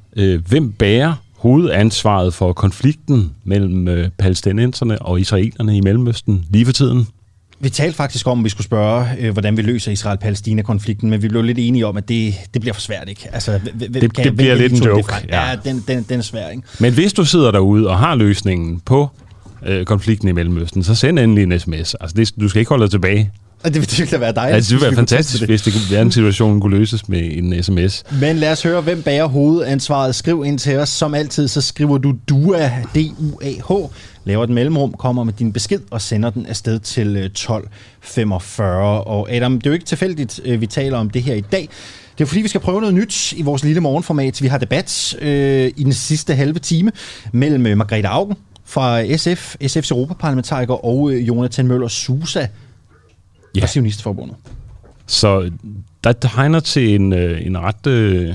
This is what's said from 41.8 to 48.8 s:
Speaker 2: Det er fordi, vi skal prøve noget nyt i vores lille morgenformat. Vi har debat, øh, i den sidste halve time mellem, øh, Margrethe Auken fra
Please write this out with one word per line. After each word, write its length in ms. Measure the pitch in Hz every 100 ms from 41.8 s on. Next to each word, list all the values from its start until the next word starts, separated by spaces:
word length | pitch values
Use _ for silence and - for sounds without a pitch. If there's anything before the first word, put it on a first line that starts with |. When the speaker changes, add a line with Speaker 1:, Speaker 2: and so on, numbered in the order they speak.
| - - - -
Speaker 2:
Det 60 |
er 40 | 139
fordi, 140 | 185
vi 60 | 214
skal 140 | 196
prøve 180 | - 196
noget 140 | 214 180
nyt 380 | 226 - -
i 80 | -
vores 220 | 143 139
lille 180 | 147 160
morgenformat. 600 | 151 147 - 151 135 -
Vi 60 | 131
har 100 | 139
debat, 600 | 95 165 - - - -
øh, 500 | 147 143 139 135 131 -
i 80 |
den 100 | 135
sidste 420 | 127 - 156 - 139
halve 240 | 139 165
time 320 | - 165 214 - - - 107
mellem, 340 | 117 143 139 117
øh, 120 | 104
Margrethe 320 | 104 110 98
Auken 260 | 127 202 202 - - -
fra 520 | 139